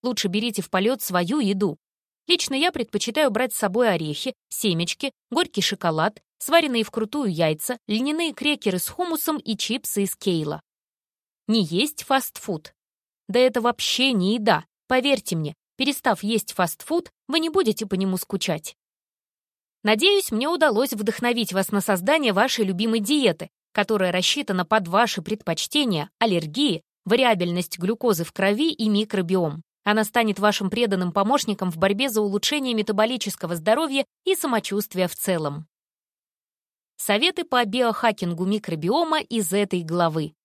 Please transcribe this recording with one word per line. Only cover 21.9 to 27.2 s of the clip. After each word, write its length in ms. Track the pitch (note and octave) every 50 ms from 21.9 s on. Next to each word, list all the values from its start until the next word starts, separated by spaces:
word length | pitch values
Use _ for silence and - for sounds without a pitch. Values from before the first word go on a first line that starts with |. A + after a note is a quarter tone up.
| G3 F3 F3 B3+ D4+ D#4+ C#4+ A#3
вашей 320 | F#3+ F#3+ A#3 C4+ - A#3+ A3
любимой 380 | F#3+ F#3+ F3 A3 A3+ A3 A3+
диеты, 480 | G3+ G3 D4+ D4 C4 G3+ D#3+ D#3 E3+ - _ _ _ _ _
которая 400 | - G3+ - A3 G3+ F#3+ F3+ F3
рассчитана 520 | F#3 F3+ - - C#4+ C#4 - F#3+ F3+ F3
под 220 | _ A3 A3 F#3
ваши 340 | E3 F3 G#3 A#3+ - - G3
предпочтения, 880 | D#3+ - G#3+ G#3+ - - E3 - - - - D4 C#4+ A#3 F#3 D3+ D3 - _ _
аллергии, 640 | A3+ A#3 F#3 E3+ D#3+ D3+ D3 B3 D4 C#4 F3 D3+ _ _ _ _ _
вариабельность 760 | F3+ A3 B3